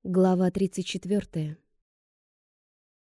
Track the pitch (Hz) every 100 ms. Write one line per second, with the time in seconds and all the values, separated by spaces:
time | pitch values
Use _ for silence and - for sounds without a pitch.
0 | 185 185 185 180 180 185 190 - 180 185
1 | 185 202 - 160 151 151 _ _ _ _
2 | _ _ _ _ _ _ _ _ _ _
3 | _